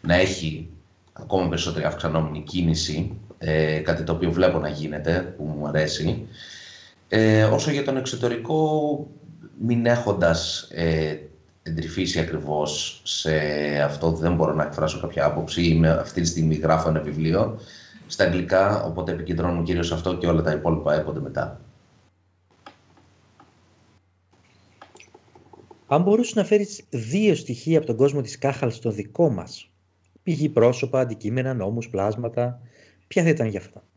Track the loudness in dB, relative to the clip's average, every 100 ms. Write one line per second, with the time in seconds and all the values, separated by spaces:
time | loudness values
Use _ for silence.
0 | 2 2 2 0 -6 -6 -12 -18 _ _
1 | _ -20 -4 0 0 -2 -2 -2 -4 -2
2 | -2 0 -2 -4 -6 0 2 2 0 -4
3 | -4 -8 -16 -8 -2 2 2 0 -2 -2
4 | -2 -2 0 4 2 2 -4 -6 -6 -6
5 | -2 -2 -2 -8 -8 -6 -2 0 0 0
6 | -2 -2 -6 -16 -20 -18 -20 -20 -20 _
7 | _ 4 6 6 6 4 2 0 0 -2
8 | -4 -2 -2 -2 -2 0 2 2 0 -2
9 | -6 -16 -20 -20 -20 -6 0 2 4 2
10 | 2 2 4 2 -2 -8 -8 -2 0 2
11 | 0 -4 -12 -20 _ _ -8 -6 -4 -2
12 | -2 0 -2 -4 -4 -2 -2 -4 -8 -10
13 | -8 -4 0 0 0 -2 -2 0 0 0
14 | -2 0 0 2 2 2 -2 -2 -4 -2
15 | -6 0 0 0 -4 0 4 6 6 4
16 | 0 -4 -2 0 0 2 2 2 2 -2
17 | -2 -2 0 2 0 -4 -14 -20 -20 -20
18 | -16 0 0 0 2 4 4 2 -2 -4
19 | -4 -6 -4 -2 0 0 0 0 0 -2
20 | -2 -2 2 2 2 0 0 0 0 0
21 | -2 -6 -6 -6 -6 -8 -20 _ _ _
22 | _ _ _ _ _ _ -20 _ _ _
23 | _ _ _ _ -20 _ _ _ _ _
24 | _ _ _ _ _ _ _ _ -20 -20
25 | -20 -20 _ -20 -20 -20 -20 -20 _ 2
26 | 6 4 2 0 4 2 2 -8 -8 -6
27 | -2 2 4 2 0 -6 2 2 2 2
28 | 4 2 -6 -2 -2 0 -4 -2 -4 -4
29 | -8 0 2 0 -8 -16 -20 _ _ _
30 | _ _ -6 0 2 6 4 4 0 0
31 | 0 -2 -4 -2 -2 -2 -2 -4 -4 0
32 | 0 0 -4 -2 -2 -4 -16 _ -20 _
33 | _ 2 4 4 2 -2 -8 -20 _